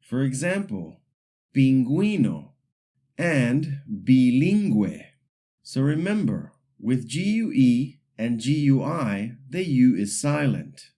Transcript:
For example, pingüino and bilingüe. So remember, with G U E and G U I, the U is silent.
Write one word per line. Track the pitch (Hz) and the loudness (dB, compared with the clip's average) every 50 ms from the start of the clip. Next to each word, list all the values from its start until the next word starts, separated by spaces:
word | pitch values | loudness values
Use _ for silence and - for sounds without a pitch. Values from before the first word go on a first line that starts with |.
For | _ _ - 127 139 | _ _ -4 -2 -2
example, | 135 127 131 147 175 185 196 196 - 107 92 87 - - _ _ _ _ _ _ _ _ _ _ _ _ | -2 -2 -2 -2 -2 -2 -2 -4 -6 -8 -10 -10 -12 -16 _ _ _ _ _ _ _ _ _ _ _ _
pingüino | 135 135 135 131 131 127 117 139 170 202 214 208 180 123 101 85 76 71 - _ _ _ _ _ _ _ _ _ _ _ _ _ | 2 4 4 4 2 2 2 0 0 0 0 2 0 0 0 -2 -8 -12 -18 _ _ _ _ _ _ _ _ _ _ _ _ _
and | - 170 175 160 139 123 120 123 147 160 - 139 - - - | -4 -2 0 0 2 0 2 0 0 -2 -2 -8 -10 -10 -10
bilingüe. | 107 98 90 - 131 131 127 123 120 131 151 180 202 214 208 180 110 107 101 90 - - - - _ _ _ _ _ _ _ _ _ _ _ | -12 -8 2 4 4 6 6 4 4 2 2 2 2 0 0 0 0 0 0 -2 -4 -10 -18 -20 _ _ _ _ _ _ _ _ _ _ _
So | - - 131 | -8 -4 -2
remember, | 135 143 151 156 170 190 214 214 185 - 104 85 - - _ _ _ _ _ _ | 0 0 0 -2 -2 -2 -2 -2 -2 -2 -4 -4 -8 -14 _ _ _ _ _ _
with | - 110 131 123 113 | -4 -2 -2 -2 -2
G | - 127 156 185 | -6 -6 -4 -2
U | 202 214 226 226 220 | -2 -2 -2 -2 -2
E | - 135 131 123 120 120 139 151 - _ _ _ _ | 2 4 4 6 4 2 0 -4 -8 _ _ _ _
and | - 110 120 120 113 | -8 -6 -4 -4 -4
G | 113 127 151 | -2 -2 0
U | 151 147 139 135 131 92 | 2 2 2 2 2 2
I, | 147 - 170 135 107 101 98 104 117 131 - - 131 | -2 -4 -4 -4 -4 -4 -4 -6 -8 -10 -16 -18 -10
the | 131 180 190 | -8 -6 -4
U | 170 139 123 127 127 120 | -2 2 4 4 4 4
is | 87 101 101 - - | 2 -2 -4 -4 -4
silent. | - 147 147 151 147 131 104 90 - - - - - _ _ | -2 -2 -2 0 0 -2 -2 -2 -6 -12 -16 -20 -20 _ _